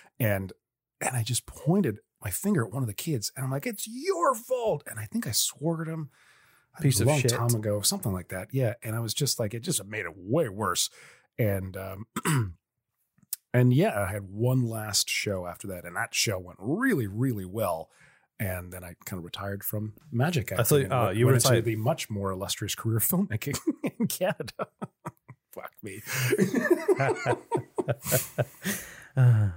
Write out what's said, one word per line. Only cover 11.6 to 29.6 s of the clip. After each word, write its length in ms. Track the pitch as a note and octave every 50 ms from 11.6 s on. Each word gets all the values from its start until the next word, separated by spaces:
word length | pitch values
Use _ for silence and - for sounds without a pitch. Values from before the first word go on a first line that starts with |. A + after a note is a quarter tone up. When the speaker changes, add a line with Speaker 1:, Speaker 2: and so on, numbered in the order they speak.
| F#2 F#2+ F2+
Speaker 1:
um, 300 | F#2+ F#2+ F#2+ F#2+ F#2+ G#2+ _ - - -
<clears throat> 300 | - D#3 C3 A2 F#2 E2+ _ _ _ _ _ _ _ _ _ _ _ _ _ _ - - - _ _ -
and 180 | B2 B2 B2 B2
yeah, 280 | C#3+ F#3+ A3+ A2+ G#2
I 60 | G2+ F#2 G2+
had 180 | G#2 G2+ F#2
one 340 | G2 G#2 A#2 B2 B2+ C3 A#2+
last 420 | A2+ A2 A2 G#2+ G#2+ G#2 - - -
show 360 | - - - G#2+ G2 F#2 F2+
after 200 | F2 E2+ - - G2
that, 160 | F#2 F2 E2
and 100 | F2 F2
that 180 | F#2+ A#2 - -
show 240 | - - A#2 G2+ F#2
went 200 | F#2 F2+ E2 E2+
really, 460 | F#2 A2+ D#3 G#3+ B3+ C4+ G#3+ C#3+ A2+ G2
really 360 | F#2+ A2 C3 C3+ A#2+ G#2 F#2
well. 460 | F2+ F#2+ A2+ G#2+ F2+ E2 D#2+ D#2+ _ _ _ - - _ _ _ _ _ -
And 340 | A2+ F#2+ F#2 F2+ F2+ F2+ F2+
then 100 | F2+ F2+
I 100 | F2 E2+ _ -
kind 140 | - F#2+ F#2
of 60 | E2
retired 380 | E2+ - - G2+ G2+ G2+ G2 -
from 280 | - - G#2+ G#2+ G#2+ - - _ - -
magic 380 | A#2 C3 E3+ F3 C#3+ G2 - -
Speaker 2:
I 80 | -
Speaker 1:
acting 40 | A#2+
Speaker 2:
thought, 160 | - D3+ C#3+ C3+
Speaker 1:
and 80 | - C3+
Speaker 2:
uh, 80 | B2+ A#2 G2
Speaker 1:
went, 80 | F#2 A2
Speaker 2:
you 80 | A#2+
Speaker 1:
went 100 | B2+ C3
into 120 | B2 - C3
Speaker 2:
retired. 160 | B2 F#2+ -
Speaker 1:
the 100 | A#2 A2
much 320 | G#2+ A2 C3+ E3 - - -
more 220 | A2 G2+ G2 F#2+
illustrious 440 | F#2+ F#2 G2 F#2 - - G#2+ G2 -
career 220 | - - A2+ A2 A2
of 60 | -
filmmaking 540 | - F#3 F3 G3+ - G#2+ A2 - A3 G#3 - - E4 - - -
<laughs> 160 | A#3 - -
in 80 | A#3
Canada. 600 | D3+ - - F3+ G3 - - - A2 - - - - _ - - - _ _ -
<laughs> 480 | D3+ - _ _ - B2+ _ _ _ -
Fuck 200 | - - - _ - -
me. 180 | G#2 F#2+ G#2+ - - - C3 B2+ B2 - -
<laughs> 2000 | F#3+ F#3 - A#3 - - F4 D#4+ D#4+ - F#4+ - C#3 C3 - - - C3 - - - - A#4 - - - - - - - B2 - - - - B2+ - - - - B2+ - - - - F#3 G3+ - - - - - - - -
Speaker 2:
Uh, 320 | C3+ B2+ B2 A#2 G#2+ G#2+ G2 F2 F2